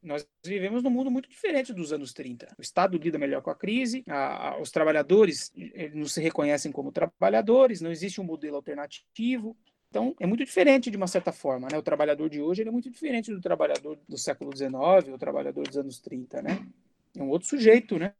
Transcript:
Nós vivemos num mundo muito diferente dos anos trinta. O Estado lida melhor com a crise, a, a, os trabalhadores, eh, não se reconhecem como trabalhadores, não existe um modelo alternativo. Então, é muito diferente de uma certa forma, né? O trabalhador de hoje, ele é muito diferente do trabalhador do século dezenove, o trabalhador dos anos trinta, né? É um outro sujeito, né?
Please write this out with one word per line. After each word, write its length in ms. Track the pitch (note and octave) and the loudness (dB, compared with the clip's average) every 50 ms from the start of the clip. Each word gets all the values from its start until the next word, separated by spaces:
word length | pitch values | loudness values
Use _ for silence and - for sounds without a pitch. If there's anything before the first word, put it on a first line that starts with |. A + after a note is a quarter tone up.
| _ | _
Nós 240 | E3+ C#3+ D3 D3 _ _ _ _ | -8 -8 -8 -8 _ _ _ _
vivemos 380 | E3+ G3 G3+ F3+ G3 G#3+ B3 B3 | -6 -6 -4 -4 -2 -2 0 0
num 80 | C4+ | 2
mundo 180 | A#3+ B3 C4+ C4+ | 0 0 0 0
muito 200 | B3 C4 C4 _ | -2 -4 -4 _
diferente 440 | - - - G#4 E4 C4+ C4 B3+ A#3 | -18 -6 -4 -2 0 0 -2 -2 -6
dos 200 | F3+ E3+ C#3+ D#3 | -8 -6 -4 -4
anos 200 | D3 C#3+ B2+ - | -6 -6 -10 -12
trinta. 360 | - C#3 C3 A#2+ A#2+ - - - - | -12 -12 -12 -12 -14 -16 -20 -20 -16
O 40 | C#3+ | -16
Estado 360 | - - - F3+ G3 F#3 E3+ | -2 2 2 2 2 2 0
lida 180 | D3+ E3+ D#3 | -2 -2 -2
melhor 260 | D3+ D3 C#3 - - - | -2 -2 -2 -2 -4 -4
com 80 | E3+ | -6
a 40 | D#3 | -6
crise, 480 | _ - F#3+ A3 B3 C4 A#3 A3+ C4 B3 - | _ -4 -2 -2 0 -2 -2 -4 -6 -8 -6
a, 400 | D#3 C#3 C#3 C#3 C3+ - - D3 | -4 -4 -2 -4 -4 -6 -6 -6
a, 120 | C#3 C#3 | -6 -6
os 120 | D#3 - - | -8 -4 0
trabalhadores, 800 | D#3+ D#3+ D#3 D#3 D3+ D3 C#3 F3 G#3 A3 F#3 D3 - - - _ | 2 2 4 4 2 4 6 8 8 8 6 4 -2 -8 -12 _
eh, 360 | - F3 - - - E3+ D3+ D3 | -14 -16 -14 -12 -10 -12 -10 -8
não 120 | D3+ D3+ | -8 -8
se 140 | D3 - - | -4 -4 -2
reconhecem 520 | D#3 E3 - - D3+ D3 D3 C#3+ - D#3 C#3 | -2 0 0 0 2 2 2 0 0 -4 -6
como 180 | - C3+ C#3 | -6 -8 -4
trabalhadores, 920 | - D3 D#3+ E3+ _ _ F#3 G3 G#3 A3 A3 G3+ A#3 C4 C4+ B3+ A3+ F3+ | -2 -2 -2 -2 _ _ 2 4 4 4 4 6 8 8 8 6 6 0
não 120 | E3 E3 E3+ | -4 -6 -6
existe 280 | D#3 E3+ G3 F#3 - | -4 -6 -8 -6 -6
um 40 | F#3+ | -6
modelo 320 | E3+ D#3+ D3+ D3 D3+ C#3+ | -6 -6 -6 -6 -6 -8
alternativo. 1000 | C#3+ C#3+ - D3 C#3+ D3 D3 - - _ _ _ - A3+ A#3+ C4 B3 G#3 A3 A3+ _ _ _ _ _ _ _ | -8 -8 -8 -10 -10 -10 -12 -14 -20 _ _ _ -4 -2 0 0 -2 -4 -8 -12 _ _ _ _ _ _ _
Então, 280 | _ G#3 A3+ B3+ E4+ _ | _ -2 -2 -2 -2 _
é 80 | G3 | -2
muito 180 | F3+ G#3+ A#3 C4+ | 0 0 0 -2
diferente 460 | - - F#4 F#4 D4+ C4+ C4+ A#3+ B3 | -2 4 6 8 8 8 6 4 0
de 60 | G#3 | -4
uma 100 | G3+ F#3+ | -4 -4
certa 240 | F3+ - F#3+ F3 - | -2 -2 -2 -2 -2
forma, 380 | D#3+ - - D3 C3 B2+ C3 C3+ | -6 -4 -4 -4 -4 -2 -4 -6
né? 80 | C#3+ D#3 | -6 -4
O 40 | D3 | -2
trabalhador 460 | - D3+ C#3+ D3+ D3+ D3 C#3+ D#3 D#3+ | -2 0 0 2 0 2 0 -2 -4
de 120 | D3 D3 | -4 -2
hoje, 220 | C#3+ D#3+ F3+ F#3+ A3 | -2 -2 -2 -2 -2
ele 80 | A3 | -2
é 20 | A3+ | -4
muito 180 | A#3+ A#3+ C4 | -4 -4 -6
diferente 420 | A#3+ - D#4+ D4+ B3 A#3 G#3+ A3 G#3+ | -12 -10 -6 -4 -4 -4 -4 -6 -8
do 80 | F#3+ | -6
trabalhador 560 | F3+ F3+ E3+ D#3+ D#3+ D3 D3 C#3+ C#3+ D3 D#3 D3+ _ _ | -2 -2 0 2 2 0 0 -2 -6 -10 -12 -12 _ _
do 100 | D3 C3+ | -12 -8
século 320 | - - C#3 - D3 C#3+ | -6 -6 -6 -6 -8 -12
dezenove, 640 | C#3 C3+ C#3 C3+ C3 C3 C#3 E3 F#3+ F#3+ D#3+ C#3 C3 | -6 -6 -4 -4 -2 0 4 6 6 6 6 4 -8
o 60 | C3+ | -8
trabalhador 500 | D3 C#3+ C#3 C#3+ C#3+ C#3+ C#3 D3 C#3+ C3+ | -6 -4 -4 -4 -4 -4 -6 -6 -8 -6
dos 100 | C3 C#3+ | -6 -6
anos 220 | C#3 C#3 B2 - | -6 -6 -10 -14
trinta, 420 | _ - - B2+ B2+ - - C3+ C3+ | _ -12 -12 -12 -12 -10 -10 -8 -4
né? 160 | - F#3 G3 - - - _ _ _ _ _ _ _ _ - | -4 -4 -4 -6 -12 -20 _ _ _ _ _ _ _ _ -8
É 20 | |
um 80 | C#3+ C3+ | -4 -2
outro 200 | C#3 F3 F3+ - | -2 -2 -2 -2
sujeito, 500 | - C#4+ A3+ A3 A3 B3 A#3 - G#3 E3 | -2 4 8 8 8 8 6 0 -4 -4
né? 140 | E3 G3+ - _ | -4 -4 -6 _